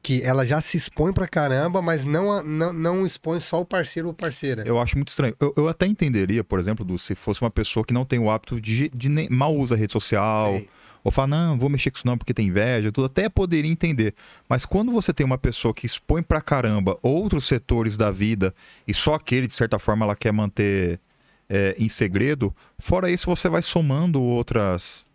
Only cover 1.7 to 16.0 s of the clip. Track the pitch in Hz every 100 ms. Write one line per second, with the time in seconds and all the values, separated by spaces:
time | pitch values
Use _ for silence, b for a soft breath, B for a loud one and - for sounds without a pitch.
1.7 | 185 170 160 135 156 202 202 151 156 170
2.7 | 165 165 185 190 - 160 165 - 170 175
3.7 | 185 151 - 170 160 170 131 139 113 110
4.7 | 120 120 139 147 - 135 - 143 147 156
5.7 | 165 185 208 151 113 95 113 98 95 90
6.7 | 110 95 90 - 95 - 101 117 - 107
7.7 | 110 107 123 131 123 110 110 - 117 107
8.7 | 113 147 127 131 151 156 127 147 151 127
9.7 | 113 107 110 - 104 104 107 107 98 101
10.7 | B B B - - 135 151 170 135 135
11.7 | 143 - - 123 123 - 123 101 92 117
12.7 | 120 107 107 131 131 208 - 185 165 151
13.7 | 165 170 135 110 - B B _ 127 -
14.7 | 190 240 233 - - 135 127 127 113 117
15.7 | 110 117 -